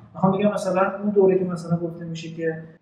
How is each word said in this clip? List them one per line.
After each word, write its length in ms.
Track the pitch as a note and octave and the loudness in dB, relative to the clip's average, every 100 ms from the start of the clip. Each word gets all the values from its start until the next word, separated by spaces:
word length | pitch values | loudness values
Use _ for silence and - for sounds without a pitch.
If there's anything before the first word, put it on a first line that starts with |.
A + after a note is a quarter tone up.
| - | -16
می‌خوام 240 | - F#3+ F#3+ | -2 0 2
بگم 140 | G#3 | 0
مثلاً 460 | F#3+ F#3+ F3+ G3 G3+ | 0 0 0 0 0
اون 80 | G#3 | 0
دوره 280 | G3+ F#3 F#3 | 4 6 4
که 60 | |
مثلاً 320 | F3+ E3+ E3 E3+ | 0 -4 -2 -2
گفته 280 | E3+ - | -2 -8
می‌شه 260 | E3 E3 - | -10 -10 -10
که 320 | - E3 D#3+ - - | -6 -4 -4 -8 -18